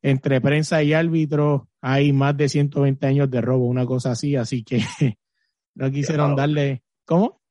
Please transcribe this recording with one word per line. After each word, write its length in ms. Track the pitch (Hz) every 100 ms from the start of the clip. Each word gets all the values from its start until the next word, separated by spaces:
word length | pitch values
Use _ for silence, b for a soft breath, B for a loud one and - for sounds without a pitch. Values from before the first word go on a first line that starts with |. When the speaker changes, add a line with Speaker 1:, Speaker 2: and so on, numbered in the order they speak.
Speaker 1:
entre 380 | 139 135 139 131
prensa 420 | 139 151 151 160
y 120 | 147
árbitro 720 | 156 170 165 151 147 147 143 - _
hay 320 | 127 135 143
más 240 | 139 139 147
de 120 | 143
ciento 320 | 147 143 143
veinte 260 | 139 135 139
años 240 | 139 135
de 100 | 123
robo, 280 | 117 127 123
una 180 | 127 123
cosa 240 | 127 139
así, 240 | 117 147
así 300 | 139 113 127
que 160 | 110 117
<laughs> 380 | 107 - 131 - _ _ _ _ _ -
no 160 | 135
quisieron 420 | 139 143 151 147
Speaker 2:
Qué 60 | 139
Speaker 1:
darle, 420 | 147 151 139 127 _ _
¿cómo? 360 | - 165 240 _ _